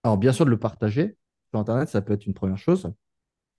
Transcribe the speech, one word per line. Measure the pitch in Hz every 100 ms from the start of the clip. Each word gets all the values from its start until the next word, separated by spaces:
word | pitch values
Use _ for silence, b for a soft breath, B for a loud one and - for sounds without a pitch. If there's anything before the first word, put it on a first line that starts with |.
Alors, | 117 104
bien | 120
sûr, | 123 151
de |
le | 110
partager | 110 - 107 113 196 - _ _ _
sur | 110
Internet, | 104 120 156
ça | 110
peut | 98
être | 104
une | 101
première | 95 95 95
chose, | - 185 87 - _ _ _ _ _